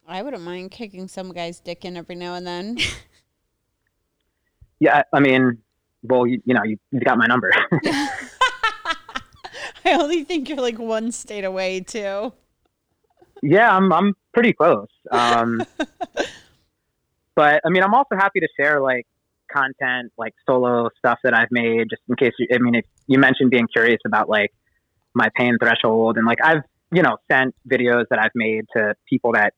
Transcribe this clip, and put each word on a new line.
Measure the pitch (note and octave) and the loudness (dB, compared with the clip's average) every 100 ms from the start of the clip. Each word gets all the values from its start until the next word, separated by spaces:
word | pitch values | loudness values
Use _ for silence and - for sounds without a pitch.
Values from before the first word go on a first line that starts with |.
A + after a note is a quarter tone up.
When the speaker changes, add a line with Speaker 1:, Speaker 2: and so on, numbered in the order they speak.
| _ | _
Speaker 1:
I | F#3 | -12
wouldn't | A#3+ A#3+ | -10 -10
mind | E3+ F3+ F#3 | -12 -12 -14
kicking | - A#3 F#3+ F#3 | -14 -16 -14 -16
some | - F#3 | -14 -14
guy's | F3 E3+ F3 | -10 -12 -12
dick | - E3+ F#3 | -14 -14 -12
in | F3+ | -14
every | E3+ F3 | -14 -12
now | F3 F3+ | -12 -10
and | F3+ | -10
then. | F3 G3 A#3+ | -10 -10 -6
<laughs> | - - - _ _ _ _ _ _ _ _ _ _ _ _ _ _ _ _ _ | -8 -8 -20 _ _ _ _ _ _ _ _ _ _ _ _ _ _ _ _ _
Speaker 2:
Yeah, | D3+ D3 C3+ | 2 4 2
I | D3+ | 2
mean, | C#3 C3 B2+ A#2+ _ _ _ _ | 2 4 2 -2 _ _ _ _
well, | A#2 B2+ B2 | -2 0 2
you, | B2 - | -2 -2
you | |
know, | A#2+ | -2
you, | A2 G#2+ _ | -2 -6 _
you | C3 | -4
got | B2 A#2+ | 0 2
my | A#2 | 2
number. | B2 F#2+ F#2 | 2 2 0
<laughs> | - | 0
Speaker 1:
<laughs> | E3 - C#4+ D4 - - - B4+ B4 A4+ G#4+ F4+ D#4+ - - - _ - - - - F4 | -2 -2 -4 -4 -8 -14 -2 -2 0 -6 -6 -10 -10 -10 -14 -14 _ -20 -16 -16 -6 0
I | |
only | E4+ D4 E4+ | 2 2 -2
think | C#4+ F4 B3+ | -2 -6 -4
you're, | C#4+ | -4
like, | B3 A3+ | -4 -4
one | A3+ A3 A3+ | -6 -4 -4
state | A#3 - G#3 F#3+ | -8 -10 -8 -6
away, | F#3+ F#3 F#3 | -4 -4 -4
too. | F#3 A#3 G3+ G3 A3+ - _ _ _ _ _ _ _ _ _ - | -8 -8 -6 -6 -8 -10 _ _ _ _ _ _ _ _ _ -8
Speaker 2:
Yeah, | D3+ F3 A#3 F#3+ | 2 4 4 4
I'm, | F#3+ | 4
I'm | E3 G3 G3 _ | 2 0 -4 _
pretty | - A#3+ | 0 0
close. | - D#3 A#2+ - _ - | 2 2 2 -2 _ -4
Um, | A#2 A#2+ A#2+ A#2 A2+ - | 0 2 2 0 -2 -6
Speaker 1:
<laughs> | _ D4+ _ F4 - - - _ _ _ _ _ _ _ _ _ - | _ -10 _ -12 -8 -10 -10 _ _ _ _ _ _ _ _ _ 2
Speaker 2:
but, | D3 D3+ D#3+ | 4 4 2
I | |
mean, | F#3 | 2
I'm | F#3+ | 2
also | A#3 C#4 G3 | 2 0 0
happy | G3 G3 | 0 0
to | D#3+ - | -4 -2
share, | D3 D3+ | 0 2
like, | C3+ B2 A#2 _ _ _ _ | 0 -2 -6 _ _ _ _
content, | C#3+ C3+ C3 C3+ B2+ A#2+ - | -4 -2 -4 -6 -4 -8 -10
like, | A2+ _ - | -12 _ -2
solo | C3 B2 A#2+ A#2 _ | 0 2 0 -2 _
stuff | - A#2+ | -2 0
that | B2+ A#2 | 0 2
I've | A#2 | 0
made, | B2 A#2 A2+ A2+ | 0 0 0 -2
just | A2 _ | -6 _
in | B2 | 0
case | B2+ - | 0 0
you, | B2 | -2
I | B2 | 0
mean, | B2 A#2 | 2 0
if | - _ - | -4 _ 0
you | C3+ | 4
mentioned | C3 C3 C3 | 4 4 2
being | B2 A#2 | 2 2
curious | - A#2 A2+ A#2+ | 2 2 2 0
about, | G#2+ G#2+ | -2 0
like, | G#2+ G#2 _ _ _ _ _ _ | 0 -2 _ _ _ _ _ _
my | B2 A2 - | -2 -2 0
pain | B2 A#2 | 0 2
threshold, | A#2+ A2+ A#2+ A2 A2+ A2+ | 2 2 2 2 2 2
and, | A2+ | 0
like, | A#2 | 2
I've, | D#3 D#3+ - _ _ | 2 2 -2 _ _
you | F3 | 2
know, | D#3 A2+ _ | 2 0 _
sent | C#3 C3 - - | 0 0 -4 -2
videos | B2 B2 A#2+ A2+ | 0 2 2 0
that | A#2 | 0
I've | A2 A#2+ | 0 0
made | A2 A2 A2 A#2 | -2 -2 -4 -2
to | G#2+ G#2+ _ | -2 -4 _
people | B2+ A#2+ | -2 0
that | A2+ G#2 | 2 0